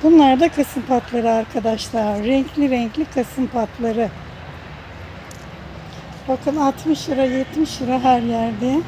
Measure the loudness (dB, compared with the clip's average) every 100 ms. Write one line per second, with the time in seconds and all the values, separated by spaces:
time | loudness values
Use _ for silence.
0 | 8 10 10 8 4 2 -2 -2 0 0
1 | 0 -2 2 2 0 -2 -2 -2 -4 -2
2 | -2 0 2 2 0 0 2 2 -2 -4
3 | -4 -2 -4 -2 -2 -2 -4 -2 -2 0
4 | -2 -4 -16 -16 -16 -16 -16 -16 -16 -16
5 | -16 -16 -16 -16 -16 -16 -16 -16 -16 -16
6 | -16 -14 -4 -2 0 2 2 0 -2 -2
7 | 0 0 2 0 -2 -2 -2 -2 -2 2
8 | 4 4 2 -2 -2 -2 0 0